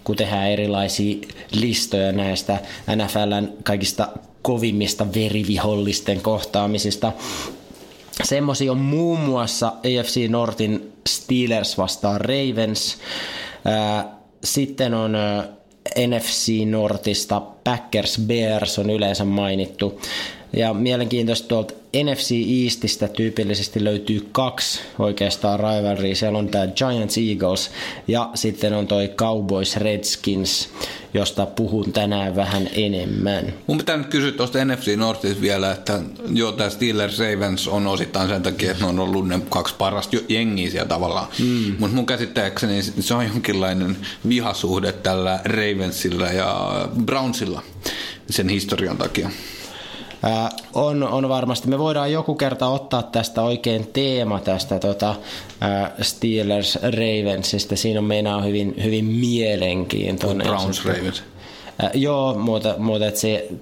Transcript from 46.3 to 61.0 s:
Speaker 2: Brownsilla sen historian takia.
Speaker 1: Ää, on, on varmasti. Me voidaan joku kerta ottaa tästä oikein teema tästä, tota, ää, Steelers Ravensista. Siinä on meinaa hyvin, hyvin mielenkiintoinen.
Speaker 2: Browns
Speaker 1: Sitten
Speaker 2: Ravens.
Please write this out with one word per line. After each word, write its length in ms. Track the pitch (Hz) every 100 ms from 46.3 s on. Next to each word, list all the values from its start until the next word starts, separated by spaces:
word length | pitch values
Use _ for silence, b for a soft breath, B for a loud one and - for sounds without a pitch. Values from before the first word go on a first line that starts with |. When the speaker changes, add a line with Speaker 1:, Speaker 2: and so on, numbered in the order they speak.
| 92 95 98 95 98 92 - 107
Speaker 2:
Brownsilla 560 | 135 131 117 98 87 - - B B B B -
sen 200 | - 92
historian 480 | 101 95 98 92 -
takia. 320 | - - 90 B B B B B B B B B
Speaker 1:
Ää, 260 | 110 110 113 - -
on, 300 | - 147 147
on 260 | 135 123 135
varmasti. 380 | 131 123 120 123
Me 120 | 135
voidaan 320 | 156 147 143
joku 240 | 156 156 151
kerta 320 | 139 131 127
ottaa 360 | 135 139 123
tästä 380 | 117 117 113 -
oikein 460 | 113 120 120 113 107
teema 460 | - 135 127 113 101
tästä, 400 | 98 95 - 98
tota, 360 | 101 101 104 101 B B B B
ää, 300 | 104 98 101 -
Steelers 760 | 110 - 117 110 104 104 98 -
Ravensista. 960 | 123 113 113 107 101 98 98 104 - 101
Siinä 240 | 113 107
on 60 | 104
meinaa 360 | 104 104 101
hyvin, 340 | 101 104 101 92
hyvin 220 | 107 110 110
mielenkiintoinen. 1400 | 113 123 120 110 101 90 90 90 104 98 95 101 98 101
Speaker 2:
Browns 280 | 101 95 92
Speaker 1:
Sitten 200 | 95
Speaker 2:
Ravens. 260 | 90